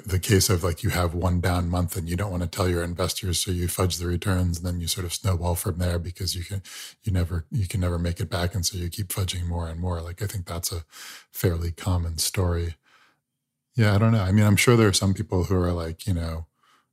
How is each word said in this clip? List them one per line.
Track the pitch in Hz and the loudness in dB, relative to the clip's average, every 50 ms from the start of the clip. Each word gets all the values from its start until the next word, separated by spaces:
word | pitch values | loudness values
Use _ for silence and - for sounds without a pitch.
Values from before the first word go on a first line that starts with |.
| - | 0
the | - 87 95 | 0 -2 -2
case | - - 107 95 - - | 2 6 6 6 6 6
of, | - 82 85 | 2 2 2
like, | 90 80 - - | 0 -2 0 -2
you | 101 | -2
have | - 85 87 87 80 | 0 2 0 0 0
one | 87 85 90 87 90 | 0 0 2 2 2
down | 82 92 87 90 90 85 | 2 2 0 0 0 0
month | 87 90 90 85 - | 0 0 0 -2 -2
and | 98 82 85 | -6 -6 -4
you | 87 90 | -4 -2
don't | 101 104 | -2 -2
wanna | 92 90 90 85 | -2 -4 -4 -4
tell | - - 95 90 | -2 0 0 2
your | 87 87 85 | 2 0 -2
investors, | 87 87 85 92 85 - - - 92 87 - | -4 -2 -2 -2 -2 -2 -4 -4 -2 -2 -2
so | - - | -2 -2
you | 92 87 87 85 | -2 -2 -2 -2
fudge | - - 95 92 82 82 | 0 2 0 0 0 -2
the | 85 85 | -2 -2
returns, | 87 85 - 104 92 90 90 90 85 82 | -2 -2 0 0 2 2 2 0 0 -2
and | 85 | -4
then | 90 87 87 | -4 -4 -4
you | 85 82 | -4 -4
sort | - - 90 | -4 -4 -6
of | 85 - | -6 -6
snowball | - - 101 90 82 82 87 85 | -4 0 0 0 0 0 -2 -2
from | 85 - 107 80 85 | -2 -2 -4 -2 -2
there | 90 87 87 85 | 0 0 0 -2
because | 82 87 87 - 98 87 - | -4 -6 -8 -6 -6 -6 -4
you | 95 85 | -6 -6
can, | - 101 95 - - - - - - - _ - | -8 -8 -10 -10 -10 -16 -16 -16 -18 -16 _ -4
you | 110 95 | -2 0
never, | 90 87 82 92 85 - - | 0 0 0 -2 -4 -6 -4
you | - 123 98 90 | -2 -2 -2 0
can | - 98 | 0 0
never | 90 90 87 85 | 0 0 0 0
make | 85 87 85 - | 0 0 -2 -2
it | 104 85 | -4 -4
back, | - 87 87 92 - | -2 -2 -2 -2 -2
and | 95 82 | -2 -2
so | - - 90 | -2 -4 -4
you | 87 87 | -6 -6
keep | - - 101 92 | -4 -6 -6 -6
fudging | - - 95 87 - 90 90 | -2 -4 -2 -2 -2 -4 -4
more | 87 85 85 85 82 | -4 -4 -4 -4 -6
and | 82 82 | -6 -4
more. | 90 90 87 85 | -4 -2 -2 -4
Like, | 82 87 87 - | -6 -8 -8 -6
I | 107 101 | -6 -6
think | - 98 85 - | -6 -6 -8 -6
that's | 85 85 - - | -8 -6 -6 -6
a | - 87 80 _ - - - - - - - _ | -6 -6 -10 _ -18 -20 -18 -18 -18 -20 -20 _
fairly | - - - 98 85 82 85 85 | -8 0 0 2 2 2 -2 -4
common | 82 - - 101 90 87 85 82 82 80 | -4 -4 -2 0 0 0 0 -2 -2 -2
story. | - - - - 92 87 87 85 85 82 80 _ _ _ _ _ _ _ _ _ _ _ _ _ _ _ _ _ _ _ - | -4 -2 0 0 0 0 0 0 -2 -4 -6 _ _ _ _ _ _ _ _ _ _ _ _ _ _ _ _ _ _ _ 2
Yeah, | 120 113 104 98 | 4 4 6 6
I | 101 | 6
don't | 113 113 | 6 6
know. | 113 110 95 | 4 4 4
I | 92 | 4
mean, | 98 107 104 | 6 6 6
I'm | 104 101 | 6 6
sure | 95 - - 120 | 6 6 6 6
there | 117 113 104 | 6 6 6
are | 90 | 4
some | - - 98 95 | 4 2 2 0
people | - 101 - - 92 85 | 0 -2 -2 0 0 2
who | 80 95 | 2 2
are | 90 90 87 | 2 2 2
like, | 87 85 85 82 82 - - - | 0 -2 -4 -6 -8 -8 -4 -2
you | 92 | -2
know, | 85 82 82 82 80 82 - _ _ _ _ _ _ _ _ | -2 -2 -4 -6 -6 -10 -12 _ _ _ _ _ _ _ _